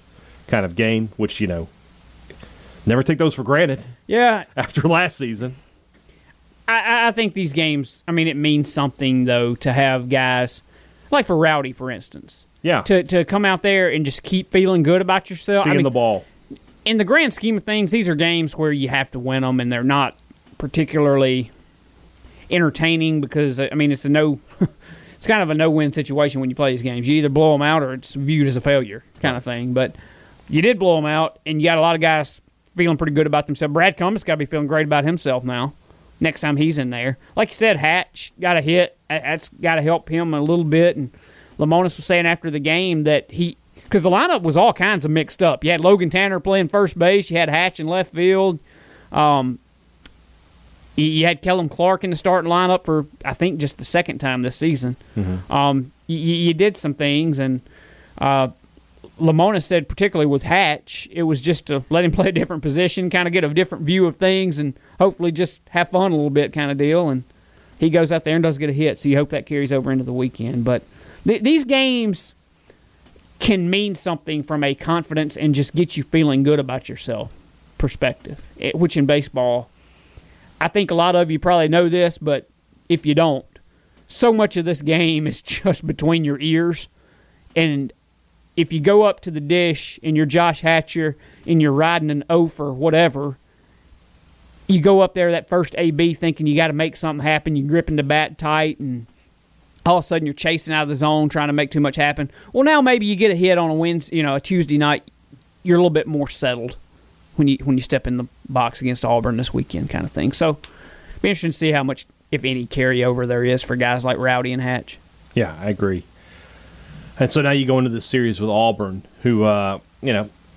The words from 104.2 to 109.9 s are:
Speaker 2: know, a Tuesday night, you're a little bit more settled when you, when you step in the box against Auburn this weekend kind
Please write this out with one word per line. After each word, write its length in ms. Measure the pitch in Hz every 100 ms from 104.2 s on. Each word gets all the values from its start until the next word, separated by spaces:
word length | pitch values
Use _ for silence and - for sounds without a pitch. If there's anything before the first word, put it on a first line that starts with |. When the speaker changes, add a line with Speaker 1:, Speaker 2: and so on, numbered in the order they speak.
Speaker 2:
know, 120 | 147 139
a 60 |
Tuesday 360 | - 185 156 147
night, 260 | 147 147 - _ _ - _ _
you're 140 | 185 175
a 20 |
little 100 | 180
bit 180 | 156 151
more 200 | 151 139
settled 480 | - 135 123 120 - - _ _ _ _ -
when 100 | 143
you, 100 | 135
when 140 | 131 131
you 40 |
step 260 | - 131 -
in 100 | 123
the 100 | 123 _ -
box 320 | 131 117 -
against 240 | 127 123 120
Auburn 320 | 120 120 117
this 160 | 127
weekend 360 | 123 135 -
kind 140 | -